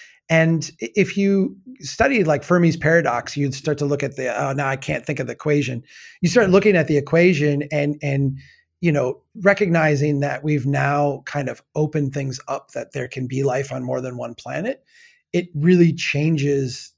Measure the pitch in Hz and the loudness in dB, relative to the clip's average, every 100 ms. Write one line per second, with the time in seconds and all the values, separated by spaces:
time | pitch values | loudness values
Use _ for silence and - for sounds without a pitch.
0 | - _ - 165 160 165 - - - - | -20 _ -2 2 2 0 -4 -8 -4 0
1 | 180 202 196 196 185 - - 254 139 - | 0 0 0 2 0 -4 -18 -16 -8 0
2 | 269 247 156 147 - 175 170 139 147 170 | 2 2 2 0 2 2 4 2 2 2
3 | 143 120 - 143 143 135 151 147 143 143 | 2 -2 -4 -4 -4 -4 -4 -2 -2 -2
4 | 139 135 127 110 139 139 135 135 - 139 | -4 -6 -6 -4 -4 -2 -2 -4 -4 -6
5 | - 143 123 120 151 147 127 123 - - | -6 -6 -6 -6 0 0 0 -6 -10 -20
6 | - - 170 233 196 190 208 180 147 147 | -20 -4 0 4 6 6 6 4 4 0
7 | 143 165 180 151 147 143 143 147 147 147 | 2 4 4 4 2 0 -2 -2 -2 -2
8 | 143 139 139 135 - _ _ _ 175 147 | -2 0 0 -2 -10 _ _ _ 0 2
9 | 127 - _ 226 190 202 196 165 156 143 | 0 -4 _ -2 0 2 2 2 2 2
10 | 147 143 143 131 151 151 131 139 139 143 | 0 0 -2 -4 -2 -2 0 0 0 0
11 | 147 135 - 143 127 - _ 151 151 156 | 0 -2 -8 -6 -6 -8 _ -4 -2 -2
12 | 139 139 135 127 - 139 - 143 - 139 | -4 -4 -6 -8 -8 -10 -8 -12 -10 -10
13 | 127 131 127 131 139 131 135 131 127 131 | -10 -8 -6 -2 -2 -2 -4 -8 -6 -6
14 | 127 123 120 120 120 139 220 - _ _ | -6 -10 -12 -12 -10 -8 -6 -8 _ _
15 | - _ _ 175 175 147 165 180 170 170 | -20 _ _ -6 -4 0 4 6 6 2
16 | - 143 151 156 143 139 131 117 - | -4 -2 0 0 0 0 -2 -6 -16